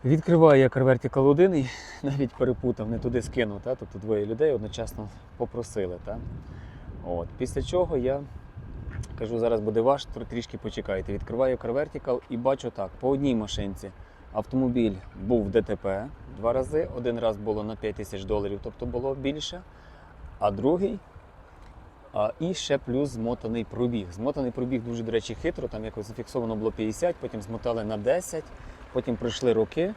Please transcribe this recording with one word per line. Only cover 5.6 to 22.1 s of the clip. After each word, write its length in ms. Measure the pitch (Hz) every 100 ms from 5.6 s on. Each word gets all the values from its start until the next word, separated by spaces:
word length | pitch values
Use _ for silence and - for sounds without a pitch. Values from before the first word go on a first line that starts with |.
| 117 107 92 87 -
Та? 120 | 110 - - - - - - - - 87
От. 200 | 87 82 -
Після 260 | 127 139
чого 340 | 123 180 170 147
я 220 | 127 139 139 - - - - - - - - -
кажу: 200 | 110 117
зараз 220 | 117 113
буде 200 | 107 110
ваш, 240 | 120 139 -
тр-, 200 | - 117
трішки 320 | 117 - 110
почекайте. 560 | 107 101 101 95 92
Відкриваю 440 | 101 - 117 131 123
Car 160 | 117
Vertical 460 | 127 156 143 - 123 -
і 80 | 117
бачу 320 | 131 135 120
так: 200 | - 95 -
по 100 | 127
одній 260 | 139 143 117
машинці 560 | 104 - 98 92 98 - - - -
автомобіль 600 | 107 104 131 131 123 113 95 - -
був 220 | 98 123 101
в 40 |
Д 120 | 110
Т 140 | 101 101
П 320 | 98 95 127 - - 127
два 160 | 113
рази, 360 | 131 131 151 - -
один 220 | 120 117
раз 180 | 117 104
було 260 | 107 107
на 120 | 107 110
п'ять 200 | 107 101
тисяч 280 | 104 98
доларів, 360 | 95 104 101 101
тобто 220 | 117 - 123
було 300 | 120 135 135
більше, 460 | 135 151 147 180 - - - - - - - -
а 120 | 104
другий, 480 | 101 123 175 196 214 - - - - - - - - - - -